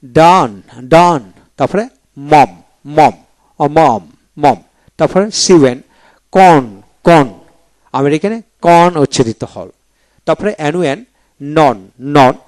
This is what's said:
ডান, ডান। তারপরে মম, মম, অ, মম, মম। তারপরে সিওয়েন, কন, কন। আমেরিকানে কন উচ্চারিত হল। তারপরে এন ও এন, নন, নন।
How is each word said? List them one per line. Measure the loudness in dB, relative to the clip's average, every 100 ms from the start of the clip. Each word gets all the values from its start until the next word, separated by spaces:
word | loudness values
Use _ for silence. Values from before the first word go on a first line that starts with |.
ডান, | -6 2 4 4 0 -8 _ -20
ডান। | -2 2 2 0 -8 _ _ _
তারপরে | -6 -6 -8 _ _ -20
মম, | 0 2 2 -2 _ _ -8
মম, | 0 0 0 _ _ _ _
অ, | -4
মম, | 0 0 0 -8 _ _ -4
মম। | -2 -2 _ _ _ _
তারপরে | -4 -2 -4
সিওয়েন, | -6 0 2 2 -2 _ _ _ _ _
কন, | 2 4 4 0 -12 _ _
কন। | 0 2 0 -6 _ _ _ _ _
আমেরিকানে | -6 -4 -4 -6 -10 -14 _
কন | 0 4 2 0
উচ্চারিত | -4 -2 -4 -4
হল। | -12 -14 -20 _ _ _ _ _
তারপরে | -8 -6 -6 -6
এন | -6
ও | -4
এন, | -4 -6 -12 _ _ _
নন, | -8 -2 0 -2 -12 _
নন। | -6 0 0 0